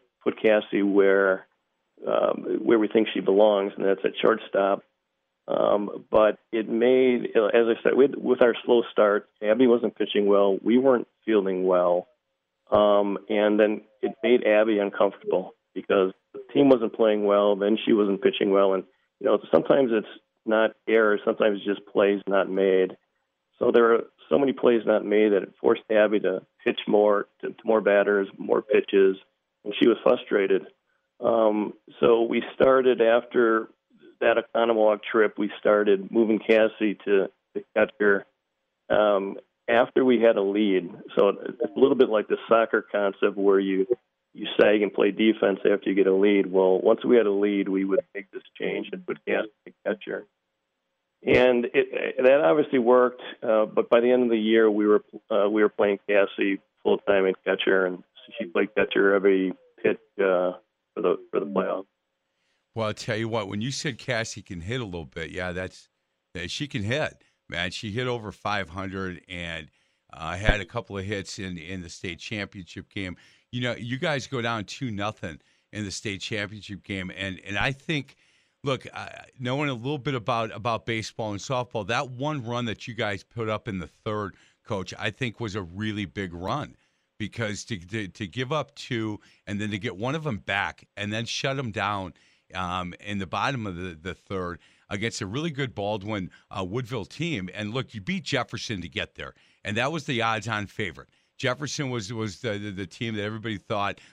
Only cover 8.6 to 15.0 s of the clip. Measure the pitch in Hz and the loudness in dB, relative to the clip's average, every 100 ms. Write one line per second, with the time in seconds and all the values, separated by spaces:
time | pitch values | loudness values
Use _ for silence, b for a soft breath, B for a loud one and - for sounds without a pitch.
8.6 | - 120 - - 107 104 - _ 107 113 | 2 2 2 2 2 2 -2 _ -2 2
9.6 | 127 117 110 - 101 107 101 101 101 92 | 4 4 0 -4 -2 0 2 4 2 0
10.6 | - 123 135 120 - _ - 107 95 92 | 2 4 4 2 0 _ 0 0 0 0
11.6 | 92 90 87 90 - _ _ _ _ _ | 2 2 4 0 -2 _ _ _ _ _
12.6 | _ 107 104 101 101 98 - 107 104 107 | _ 2 4 4 2 -4 -4 0 2 4
13.6 | 107 104 - _ 113 - 117 123 110 107 | 2 0 -10 _ -8 -4 2 2 4 2
14.6 | 110 101 101 - | 4 2 -2 0